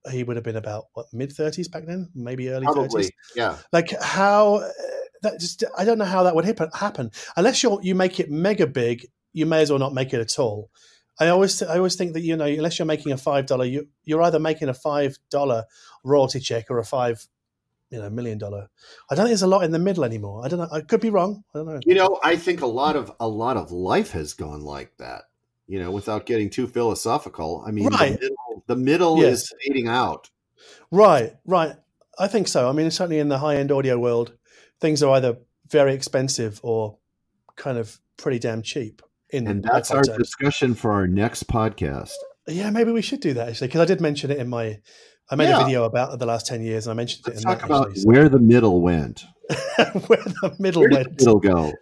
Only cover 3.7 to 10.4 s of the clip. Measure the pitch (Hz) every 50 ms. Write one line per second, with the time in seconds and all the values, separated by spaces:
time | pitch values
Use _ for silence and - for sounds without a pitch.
3.7 | - 170 170 - - - - - - 190 196 202 202 208 214 208 202 208 180 190
4.7 | - - - - - - - - _ _ - 214 175 160 170 180 - - 220 -
5.7 | - - 190 220 233 214 208 180 190 185 180 180 165 160 170 202 226 - 165 160
6.7 | - - 196 208 - - 127 113 - - - - - 165 180 240 - - - 233
7.7 | 202 202 - 180 190 185 185 185 185 - 170 147 147 156 170 202 214 190 170 131
8.7 | 139 135 120 117 120 117 - _ _ _ _ _ _ 156 151 160 165 156 156 143
9.7 | 147 135 135 139 139 127 131 131 - 120 113 - - -